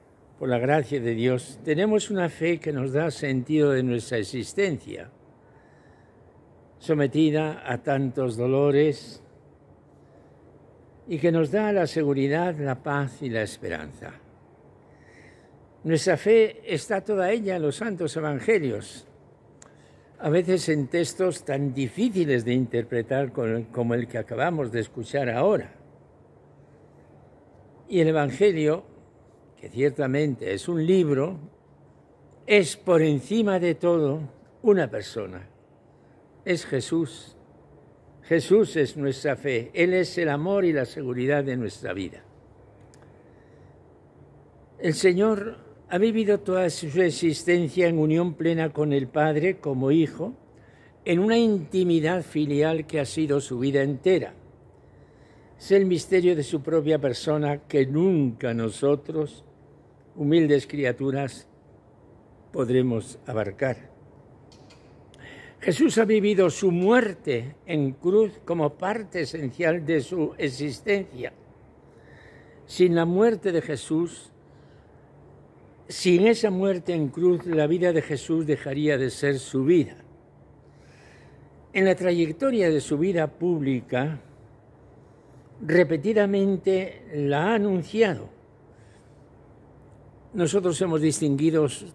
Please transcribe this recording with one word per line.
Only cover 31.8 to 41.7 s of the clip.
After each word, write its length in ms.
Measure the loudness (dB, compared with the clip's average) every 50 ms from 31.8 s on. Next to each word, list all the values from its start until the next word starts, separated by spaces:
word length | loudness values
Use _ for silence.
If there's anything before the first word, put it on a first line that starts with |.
| _ _ _ _ _ _ _ _ _ -20 -20 -20 -2
es 320 | 2 4 4 4 2 -2 -6
por 240 | 0 2 4 4
encima 580 | 6 4 2 0 0 -2 0 0 2 2 2 2
de 140 | 0 0 0
todo 480 | 0 2 2 2 2 2 0 0 -2 -6 -10 -14 -18 -20 _ _ _
una 300 | 2 4 4 4 2 0
persona. 560 | -2 -8 -10 -8 -8 -8 -8 -8 -10 -14 -16 -18 -20 _ _ _ _ _ _ _ _ _ _ _ -20 -20 _ _ _ -14 -6
Es 200 | -4 -4 -4 -4
Jesús. 720 | -4 -4 -4 -4 -2 -2 -2 -2 -4 -6 -14 -20 -20 -20 -20 -20 _ -20 -20 -20 _ -20 -20 -20 -20 _ _ _ -20 -20 -20
Jesús 540 | -4 0 0 0 4 4 4 4 4 4 2
es 200 | 0 -2 -2 -2
nuestra 400 | -4 -4 -4 -4 -2 -4 -4 -4
fe. 360 | -4 -4 -4 -2 -2 -4 -4 0
Él 200 | 0 2 2 4
es 220 | 2 0 0 -2 -2
el 100 | -2 0
amor 360 | 0 -2 -2 -2 0 0 2
y 80 | 2 2
la 120 | 0 -2
seguridad 580 | -4 -6 -8 -8 -6 -4 -4 0 0 0 0 0
de 140 | -2 -4 -4
nuestra 360 | -4 -6